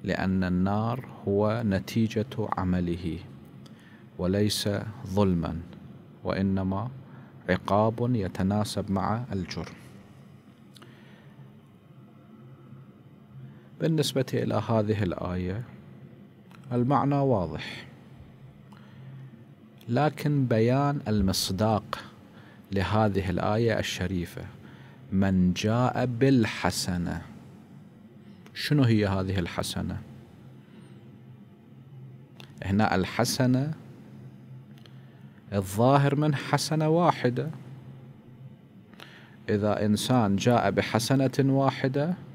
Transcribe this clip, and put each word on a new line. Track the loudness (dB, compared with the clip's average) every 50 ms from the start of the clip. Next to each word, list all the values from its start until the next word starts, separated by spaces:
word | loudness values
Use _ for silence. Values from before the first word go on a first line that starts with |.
| -2
لأن | -2 -2 0 0 0 2 2 2
النار | 2 2 2 2 2 2 0 0 -2 -4 -4 -8 -14 -16 -6 -2 0
هو | 2 2 2 2 0 0 0
نتيجة | 0 0 0 -2 -2 0 0 0 2 0 -2 -4 -2 -4 -6 -4 -4 -2 -2
عمله | 0 0 0 0 0 -2 -4 -4 -4 -6 -6 -6 -10 -14 -18 -20 -20 -20 -20 -20 -20 -20 -20 -20 -20 -20 -20 -20 -20 -18 -8 -4
وليس | -2 0 2 2 2 2 0 -2 -2 -2 -2 -2 -6 -8 -12 -12 -10
ظلما، | -2 2 2 4 4 4 2 0 -2 -4 -6 -8 -12 -16 -18 -18 -20 -20 -20 -20 -20 -20 -8 -4
وإنما | -2 0 0 0 0 0 0 0 -2 -2 -2 -4 -6 -10 -12 -18 -18 -20 -20 -20 -20 -20 -10 -2 -2
عقاب | -2 0 2 2 4 4 4 4 2 0 0 0 0
يتناسب | 0 -2 -4 -2 0 0 2 2 2 0 -2 -2 -6 -2 -2
مع | -2 0 0 0 -2 -2 -4 -4
الجرم. | -6 -6 -6 -6 -8 -10 -10 -10 -14 -18 -20 -20 -20 -20 -20 -20 -20 -20 -20 -20 -20 -20 -20 -20 -20 -20 -20 -20 -20 -20 -20 -20 -20 -20 -20 -20 -20 -20 -20 -20 -20 -20 -20 -20 -20 -20 -20 -20 -20 -20 -20 -20 -20 -20 -20 -20 -20 -20 -20 -20 -20 -20 -20 -20 -20 -20 -20 -20 -20 -20 -20 -20 -20 -20 -20 -20 -20 -20 -20 -20 -20 -20 -18 -18 -20 -20 -20 -20 -6 -2
بالنسبة | 0 2 2 2 0 0 0 0 0 0 0
إلى | -2 0 0 0 0 0 2
هذه | 2 2 2 2 0 0
الآية | 0 0 -2 -2 -4 -4 -4 -4 -4 -4 -4 -6 -8 -10 -16 -20 -20 -20 -20 -20 -20 -20 -20 -20 -20 -20 -20 -20 -20 -20 -20 -20 -10 -4
المعنى | -2 0 2 4 4 4 4 4 2
واضح، | 2 4 4 4 2 2 -2 -4 -8 -8 -10 -12 -14 -16 -18 -20 -20 -20 -20 -20 -20 -20 -20 -20 -20 -20 -20 -20 -20 -20 -20 -20 -20 -20 -20 -20 -20 -18 -18 -16 -16 -18 -18 -18 -20 -20 -20 -20 -20 -20 -20 -20 -16 -6 -2
لكن | 0 2 2 2 0 0 -2 0 2 2 2
بيان | 4 4 4 4 4 4 4 2 2 0 -2 -2 0
المصداق | 2 2 2 2 2 0 -2 -4 0 0 2 2 2 0 0 -4 -10 -10 -10 -16 -20 -20 -20 -20 -20 -20 -20 -20 -20 -20 -10 -4
لهذه | 0 0 0 2 4 4 4 4 2 0 0 0
الآية | -2 0 0 0 0 2 2 2 0 0
الشريفة: | -2 -4 -4 -4 -4 -4 -2 -4 -4 -6 -10 -14 -14 -14 -16 -20 -20 -20 -20 -20 -20 -20 -20 -20 -12 -2
"من | 0 2 4 4 4 4 4 4
جاء | 2 2 0 0 2 2 2 0 0 0 -2
بالحسنة"، | -2 0 2 4 6 6 6 4 2 -2 -2 -2 -2 -2 0 -4 -2 -2 -2 -2 -4 -6 -8 -10 -14 -18 -20 -20 -20 -20 -20 -20 -20 -20 -20 -20 -20 -20 -20 -20 -20 -20 -20 -20 -20 -20 -20 -20 -16 -10
شنو | -8 -2 2 4 4
هي | 6 6 6 4 4
هذه | 2 0 0 0 0 0 -2
الحسنة؟ | -2 -2 -4 -6 -6 -4 -4 -4 -4 -4 -6 -8 -10 -14 -18 -20 -20 -20 -20 -20 -20 -20 -20 -20 -20 -20 -20 -20 -20 -20 -20 -20 -20 -20 -20 -20 -20 -20 -20 -20 -20 -20 -20 -20 -20 -20 -20 -20 -20 -20 -20 -18 -18 -18 -18 -20 -20 -20 -20 -20 -20 -20 -14 -8 -4
هنا | 0 2 4 4 4 2
الحسنة | 2 0 0 0 -2 0 0 2 2 2 2 2 2 0 -2 -6 -8 -12 -18 -18 -18 -20 -20 -18 -18 -18 -18 -20 -20 -20 -20 -20 -20 -20 -20 -20 -20 -20 -20 -20 -20 -20 -20 -20 -20 -20 -20 -20 -20 -14 -4
الظاهر | -4 -2 -2 -2 2 4 6 6 6 6 4 4 2
من | 2 2 0 0
حسنة | -2 0 0 0 0 0 0 0 2 4 4
واحدة، | 4 6 4 4 2 2 0 0 0 0 -4 -6 -8 -10 -14 -16 -16 -16 -18 -18 -20 -20 -20 -20 -20 -20 -20 -20 -20 -20 -20 -20 -20 -20 -20 -20 -20 -20 -20 -20 -20 -20 -20 -20 -20 -20 -20 -20 -20 -12 -2 0
إذا | 0 2 2 2 2 2 4
إنسان | 2 2 2 2 2 4 4 4 4 2
جاء | 2 4 4 4 6 4 4
بحسنة | 2 2 0 2 0 0 2 4 2 2 2 2 2 2
واحدة | 2 4 4 4 2 2 0 0 -2 -2 0 0 -2 -2 -4 -6 -8 -16